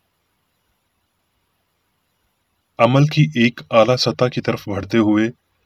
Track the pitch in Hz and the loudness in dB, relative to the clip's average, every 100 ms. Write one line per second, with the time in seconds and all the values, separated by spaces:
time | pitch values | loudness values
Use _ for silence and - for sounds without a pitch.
0 | _ _ _ _ _ _ _ _ _ _ | _ _ _ _ _ _ _ _ _ _
1 | _ _ _ _ _ _ _ _ _ _ | _ _ _ _ _ _ _ _ _ _
2 | _ _ _ _ _ _ _ - 117 135 | _ _ _ _ _ _ _ -2 2 2
3 | 151 151 151 127 117 - - 117 110 123 | 2 2 0 2 0 -2 -2 2 2 2
4 | 123 101 127 123 113 113 - 98 101 117 | -2 -2 -2 -2 -6 -8 -8 -10 -4 0
5 | 107 104 110 - _ _ | 2 0 -2 -6 _ _